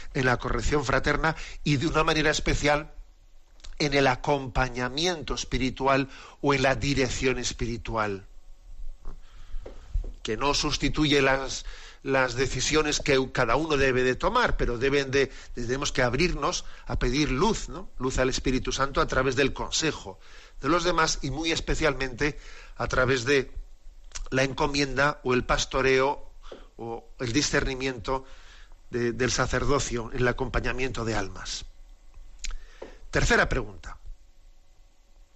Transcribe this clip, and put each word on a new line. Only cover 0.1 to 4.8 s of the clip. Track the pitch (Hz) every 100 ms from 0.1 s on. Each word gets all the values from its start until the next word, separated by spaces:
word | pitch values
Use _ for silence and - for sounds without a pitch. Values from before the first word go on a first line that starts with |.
en | 147
la | 127 120
corrección | 123 120 - 147
fraterna | 139 135 151 143 160 156 - -
y | - 143
de | 151
una | 143
manera | 160 156 151
especial | 147 - 139 147 147 151 - - - - - - - - -
en | 147
el | 143 135
acompañamiento | 123 - 143 131 120 127 120